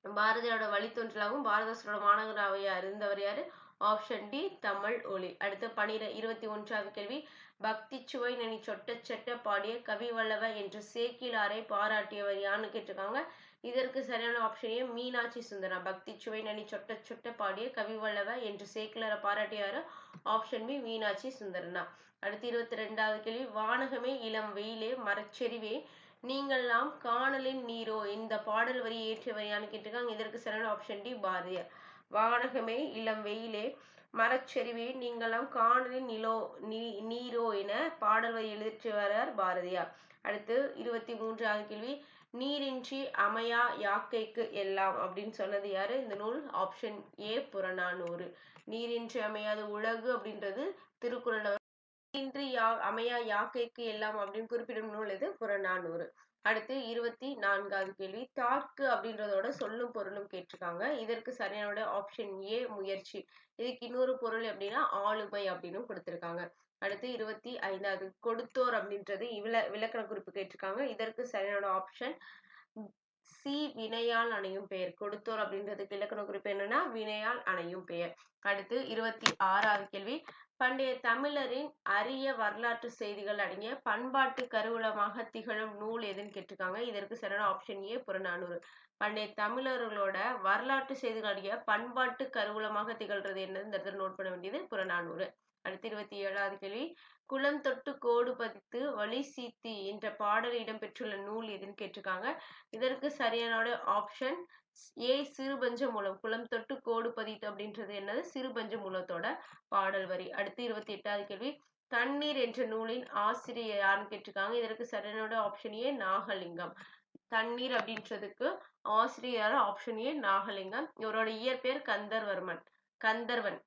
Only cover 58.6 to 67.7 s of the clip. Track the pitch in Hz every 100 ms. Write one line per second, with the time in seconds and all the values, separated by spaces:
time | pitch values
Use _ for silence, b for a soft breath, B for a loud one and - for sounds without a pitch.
58.6 | 277 - 269 233 226 214 208 190 233 277
59.6 | 220 220 240 226 190 202 202 185 175 -
60.6 | 180 170 247 285 220 233 247 247 196 208
61.6 | 208 208 220 202 202 - 202 190 196 233
62.6 | 247 208 196 190 - 202 - B B -
63.6 | 240 247 233 247 254 254 233 226 233 196
64.6 | 202 247 - 202 208 214 202 202 190 175
65.6 | 175 190 240 185 - 175 170 170 170 b
66.6 | b _ 196 202 247 240 214 214 240 233
67.6 | 196